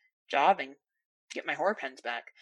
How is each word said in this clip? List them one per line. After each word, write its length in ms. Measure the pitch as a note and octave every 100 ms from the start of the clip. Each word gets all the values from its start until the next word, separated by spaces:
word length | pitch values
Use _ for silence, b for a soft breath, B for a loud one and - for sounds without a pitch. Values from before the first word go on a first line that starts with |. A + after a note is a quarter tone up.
| b _ -
job 300 | C#3 D#3 F#3
and 140 | C3+ C#3+ _ _ _ _ -
get 140 | - E3+
my 80 | C#3+
horror 200 | F3 G#3+
pens 260 | C3+ C3+
back. 320 | A#2 A#2+ - -